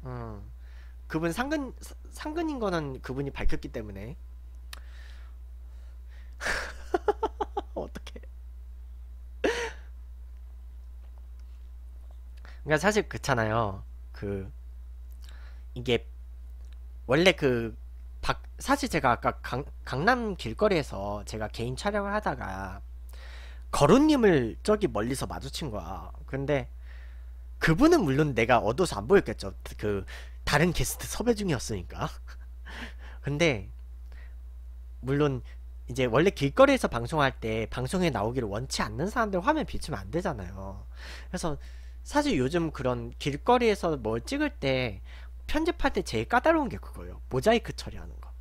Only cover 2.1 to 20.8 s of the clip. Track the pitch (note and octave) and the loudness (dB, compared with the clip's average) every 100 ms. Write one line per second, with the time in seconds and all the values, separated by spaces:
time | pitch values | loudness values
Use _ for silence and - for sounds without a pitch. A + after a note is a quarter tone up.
2.1 | - D4+ D#4 D#4+ C#4 G#3 E3+ D3 C3 - | -8 -6 -2 -2 0 0 0 -2 -6 -6
3.1 | C3 C#3 - - D#3+ C3+ B2 G#2+ G2 G#2+ | -4 -4 4 4 4 0 -8 -8 -8 -10
4.1 | D#3+ - - - - - - - - - | -10 -14 -14 -14 -14 -14 -12 -12 -14 -14
5.1 | - - - - - - - - - - | -12 -14 -14 -14 -14 -14 -14 -14 -14 -14
6.1 | - - - - - - - - - - | -14 -14 -8 -2 -2 -2 -8 -4 -2 0
7.1 | G4 - - - - - - - - - | 0 -2 -4 -6 -6 -8 -8 -8 -8 -12
8.1 | - - - - - - - - - - | -12 -12 -14 -12 -14 -12 -12 -12 -12 -14
9.1 | - - - - A#4+ A4+ - - - - | -14 -14 -2 0 0 -4 -6 -12 -12 -12
10.1 | - - - - - - - - - - | -12 -12 -14 -14 -14 -14 -14 -14 -14 -14
11.1 | - - - - - - - - - - | -14 -14 -14 -14 -14 -14 -14 -14 -14 -14
12.1 | - - - - - C#3 D#3 F#3+ G#3 F3+ | -14 -14 -14 -14 -12 0 4 6 4 2
13.1 | - - C3 A2 A2 G#2+ G2 - - - | -4 2 4 4 4 2 -2 -10 -12 -12
14.1 | - G2+ G2+ F#2+ - - - - - - | -6 -4 -2 -4 -10 -12 -12 -12 -12 -12
15.1 | - - - - - - - A#2+ A#2 - | -12 -12 -14 -14 -12 -12 -6 2 2 2
16.1 | - - - - - - - - - - | -14 -12 -12 -12 -12 -12 -12 -12 -12 2
17.1 | C3+ F#3 E3+ C#3+ B2 A2+ A2 - - - | 6 8 6 4 4 0 -6 -12 -12 -12
18.1 | - - C3+ - - - C#4 B3 E3+ C3+ | -4 0 0 -2 -8 0 2 2 4 4
19.1 | A2+ B2+ - - B2+ C#3+ - - B2+ F3+ | 6 2 0 -4 -4 -4 -10 -6 2 4
20.1 | B3 A3+ F3+ - A2+ G#3+ F#3 | 4 2 -4 -6 2 4 4